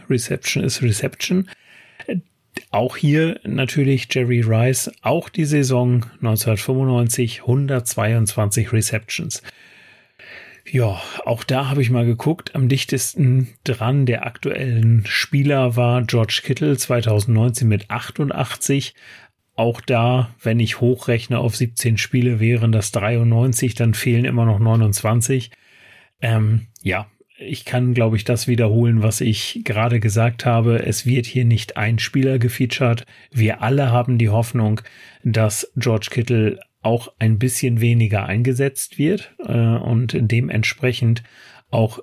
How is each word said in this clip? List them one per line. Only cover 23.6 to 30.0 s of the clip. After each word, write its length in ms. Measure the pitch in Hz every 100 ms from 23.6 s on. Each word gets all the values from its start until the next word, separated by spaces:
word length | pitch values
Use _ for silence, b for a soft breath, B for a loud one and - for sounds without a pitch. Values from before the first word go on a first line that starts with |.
| 127 -
dann 180 | 117
fehlen 320 | 110 - 117 131
immer 200 | 120 117
noch 140 | 101
neunundzwanzig. 920 | 113 113 107 98 107 117 117 135 117 B B B B B B _
Ähm, 460 | 117 113 107 110 - -
ja, 260 | - 92 107 _ _ _
ich 220 | - - -
kann, 300 | 123 123 120
glaube 220 | 113 110
ich, 60 |
das 240 | - 120 -
wiederholen, 540 | 120 113 113 117 113
was 180 | 107 -
ich 420 | - 107 - 120
gerade 360 | 113 107 117
gesagt 460 | 120